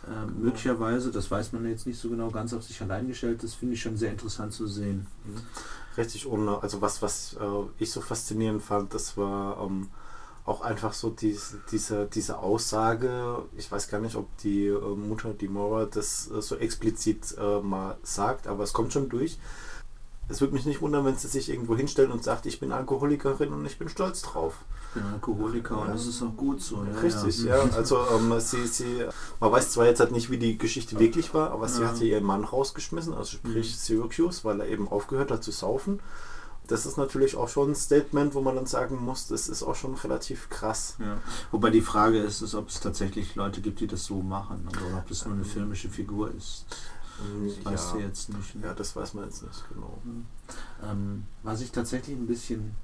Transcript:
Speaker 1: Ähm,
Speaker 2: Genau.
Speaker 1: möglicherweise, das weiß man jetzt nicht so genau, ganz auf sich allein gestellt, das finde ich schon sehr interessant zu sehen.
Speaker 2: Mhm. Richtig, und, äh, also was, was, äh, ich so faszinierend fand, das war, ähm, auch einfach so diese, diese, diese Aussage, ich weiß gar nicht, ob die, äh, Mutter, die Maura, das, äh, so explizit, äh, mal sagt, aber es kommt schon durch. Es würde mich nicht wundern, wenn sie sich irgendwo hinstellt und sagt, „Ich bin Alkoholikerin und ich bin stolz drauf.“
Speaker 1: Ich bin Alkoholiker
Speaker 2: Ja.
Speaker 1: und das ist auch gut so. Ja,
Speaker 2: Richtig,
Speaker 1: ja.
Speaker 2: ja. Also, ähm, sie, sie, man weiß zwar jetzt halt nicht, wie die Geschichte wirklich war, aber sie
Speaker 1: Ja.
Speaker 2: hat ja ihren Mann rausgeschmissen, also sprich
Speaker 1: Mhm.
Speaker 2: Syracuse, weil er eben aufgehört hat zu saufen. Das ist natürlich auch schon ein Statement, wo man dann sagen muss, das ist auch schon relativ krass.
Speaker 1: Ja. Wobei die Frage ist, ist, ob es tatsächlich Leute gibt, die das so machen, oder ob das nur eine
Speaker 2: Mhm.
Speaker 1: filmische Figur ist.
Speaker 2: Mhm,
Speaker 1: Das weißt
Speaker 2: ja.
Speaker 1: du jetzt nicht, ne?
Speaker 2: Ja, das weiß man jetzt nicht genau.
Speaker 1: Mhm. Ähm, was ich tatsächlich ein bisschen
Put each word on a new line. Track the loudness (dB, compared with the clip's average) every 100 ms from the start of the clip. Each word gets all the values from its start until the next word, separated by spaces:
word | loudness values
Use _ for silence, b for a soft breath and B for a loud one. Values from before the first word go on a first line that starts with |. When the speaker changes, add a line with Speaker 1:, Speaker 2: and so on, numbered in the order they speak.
| -8
Speaker 1:
Ähm, | -6 -4
Speaker 2:
Genau. | 0
Speaker 1:
möglicherweise, | 0 0 0 0 2 2 0
das | -2 0
weiß | -2 -2
man | -4 -4
jetzt | -4 -4
nicht | -6
so | -4
genau, | -2 -2
ganz | -2 -4
auf | -6
sich | -8 -8
allein | -4 -2 -4
gestellt, | -2 -2 -2
das | -4
finde | -4 -4
ich | -2
schon | -2 -2
sehr | -2
interessant | -2 -6 -6 -6
zu | -4 -6
sehen. | -2 -2 -2 -4 -10
Speaker 2:
Mhm. | -10 -10 -10 B B B B -2
Richtig, | -2 -2 -2
und, | 0 2
äh, | 2
also | -2 0
was, | 0 0
was, | -2 -2 -6 -4
äh, | -2 -2 -2 -4
ich | -4
so | -4
faszinierend | -4 -4 -2 0 2 0
fand, | 0 -2 0
das | -4 -4 -2
war, | 0 0 -2 -4
ähm, | -4 -4 -4 B B B B B
auch | -4 -2
einfach | -2 -2 -2
so | -2 -4
diese, | 0 0 0 -6 -10 -4
diese, | -4 0 0 0
diese | -2 -4 -4
Aussage, | 0 2 2 2 4 4 2 0 -2 -4 -6 -10
ich | -6
weiß | -4 -2
gar | -2
nicht, | -2
ob | -4 -6 -4
die, | 2 4 4
äh, | 2 0
Mutter, | -4 -2 -2 -4
die | -4 -4
Maura, | 0 2 2 0
das, | 0 -2 -4 -4
äh, | -4
so | -4 -2
explizit, | -2 2 0 2 0 0 -2 -2
äh, | 2 2
mal | 2 -2 -2 -6
sagt, | -4 0 0 0 -2
aber | -2
es | 0
kommt | 0 2
schon | 2 0
durch. | 0 -2 -2 B B B B -10 -12 -12 -8 -6
Es | 2
würde | 2
mich | 2 0
nicht | 0
wundern, | 2 4
wenn | 4 2
sie | 0
sich | -2 0
irgendwo | -2 2 2
hinstellt | 2 6 6
und | 6
sagt, | 0 0 -2
„Ich | -4
bin | -2
Alkoholikerin | -2 0 2 4 4 2 2 0
und | 0
ich | -6 -6
bin | -8
stolz | -2 -2 -2
drauf.“ | -4 -2 -2 -2 -8 B B
Speaker 1:
Ich | -4
bin | -4
Alkoholiker | -2 -2 0 0 -2 -2 -2
Speaker 2:
Ja. |
Speaker 1:
und | 0
das | -2 -2
ist | -2
auch | -4 0
gut | 0 0
so. | -2 -4
Ja, | -2 2
Speaker 2:
Richtig, | 2 4 2 2
Speaker 1:
ja. | 6 6
Speaker 2:
ja. | 6
Also, | 4 6 6 6
ähm, | 6 6 4
sie, | 2 0 0
sie, | 0 0 -2 -2 B B B
man | 6
weiß | 8 6
zwar | 8 8
jetzt | 10
halt | 6
nicht, | 6 2
wie | 2
die | 2 4
Geschichte | 0 0 -2 8
wirklich | 8 8 2
war, | 2 2
aber | 2 0
sie | 2
Speaker 1:
Ja. | 2
Speaker 2:
hat | 4
ja | 4
ihren | 6
Mann | 4 2
rausgeschmissen, | 2 2 2 0 -4 -4 -2
also | -4 -4 -4
sprich | 0 0 0
Speaker 1:
Mhm. | -2
Speaker 2:
Syracuse, | 2 2 2 2 2 2
weil | 0 0
er | 0
eben | -2 0
aufgehört | 0 0 0 0
hat | 0
zu | -2
saufen. | -4 0 0 0 -2 B B B B B B -2
Das | 0 0
ist | 0
natürlich | 0 4 4 4
auch | 0
schon | 2 4
ein | 2
Statement, | 6 6 6 4 4
wo | 4
man | 2 2
dann | 0
sagen | 0 0 -2
muss, | -2 -4 -2
das | -2 -2
ist | -4
auch | -2 -2
schon | -2
relativ | -4 -2 -2 -2 -6 -6
krass. | -4 -2 -2 -4 -4
Speaker 1:
Ja. | -2 0 B B B
Wobei | 2 6
die | 6
Frage | 6 6 8 8
ist, | 4 -2
ist, | -4 -4
ob | -4
es | -4
tatsächlich | -2 0 0 0 -2 0
Leute | -2 0
gibt, | -2 0
die | -2
das | -2 -4
so | -2
machen, | -2 -4 -4 -6 -4
oder | -4 -2 -4
ob | -4
das | -4
nur | -2
eine | -2
Speaker 2:
Mhm. | -2
Speaker 1:
filmische | -2 -2 -2 -4
Figur | -4 -4 -2 -2 -2
ist. | -6 -8 -8 B B B B -6
Speaker 2:
Mhm, | -6 -2 -2
Speaker 1:
Das | -2 -4
weißt | -2 0
Speaker 2:
ja. | -2
Speaker 1:
du |
jetzt | -2 -4 -4
nicht, | -6 -6 -6
ne? | -6
Speaker 2:
Ja, |
das | -4 -6 -4
weiß | -6
man | -6
jetzt | -8 -10
nicht | -10 -8 -8
genau. | -8 -8 -8
Speaker 1:
Mhm. | -8 -8 -10 -12 -10 B B -8
Ähm, | -6 -4 -4 -4 -8 -8
was | -4 -4
ich | -2
tatsächlich | -2 -2 -2 -4 -6
ein | -2
bisschen | -2 -2 -4 -4 -6